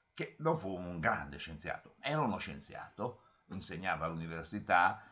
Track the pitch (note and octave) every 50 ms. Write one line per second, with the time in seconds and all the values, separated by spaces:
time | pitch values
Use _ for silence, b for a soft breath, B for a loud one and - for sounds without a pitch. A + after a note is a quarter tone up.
0 | b b - - C3+ - - - D3+ D#3+ E3+ D#3+ - F#2+ F#2+ F2+ F2+ F2 F2+ E2
1 | D#2 A2+ G#2+ - C#2+ D2 C#2+ - - E2 D#2+ D2 - D#2 B1 - - - - -
2 | - C3+ D3+ D#3 D3 A2+ F#2 F2+ - - C#2+ C#2 - - C#2 - - - - -
3 | G#2+ B2+ - b b b b b b - F#2 F#2+ - - E2+ E2 F#2+ F#2 E2+ D#2
4 | D#2+ E2 E2+ D#2+ E2 E2 E2 E2 D#2+ - G#2 G#2 - - F#2 F2 F2 F#2+ G#2+ B
5 | B B